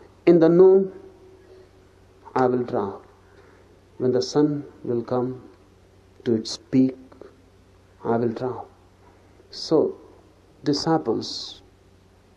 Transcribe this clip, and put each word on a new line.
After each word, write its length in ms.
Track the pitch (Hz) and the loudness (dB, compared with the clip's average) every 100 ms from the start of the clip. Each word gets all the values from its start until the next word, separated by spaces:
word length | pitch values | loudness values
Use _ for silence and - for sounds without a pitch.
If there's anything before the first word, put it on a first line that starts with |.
| - - - | -20 -4 2
In 140 | 175 | 4
the 100 | 160 | 6
noon, 420 | 170 190 190 190 - - - - - - - - - - _ - _ - 131 | 8 8 6 2 -8 -20 -20 -20 -20 -20 -20 -20 -20 -20 _ -20 _ -8 0
I 120 | 127 | 0
will 180 | 123 117 | 0 -2
drop. 320 | 123 98 - - _ _ - - - _ _ _ - | -6 -6 -10 -18 _ _ -20 -20 -20 _ _ _ -6
When 140 | 127 | -2
the 100 | 123 | -2
sun 440 | - 151 151 147 143 - | -2 0 0 -2 -10 -14
will 180 | - 120 | -6 -6
come 300 | 117 123 123 127 - - _ _ _ _ _ _ - | -4 -4 -6 -8 -16 -20 _ _ _ _ _ _ -4
to 100 | 113 | -2
its 160 | - - | -4 -14
peak, 400 | - 131 131 - - - - - - _ _ _ _ _ | -4 2 2 0 -18 -20 -20 -20 -20 _ _ _ _ _
I 140 | 117 117 | -4 -2
will 180 | 117 113 | -2 -4
drop." 260 | 127 110 - _ _ _ - _ _ - - | -8 -8 -14 _ _ _ -20 _ _ -20 -20
So 460 | - - 160 - - - - - _ _ _ | -14 -2 0 0 -4 -18 -20 -20 _ _ _
disciples 1000 | - - - 160 117 107 110 - - - - _ _ _ _ _ _ | -4 -4 0 -2 -2 -4 -6 -12 -14 -18 -20 _ _ _ _ _ _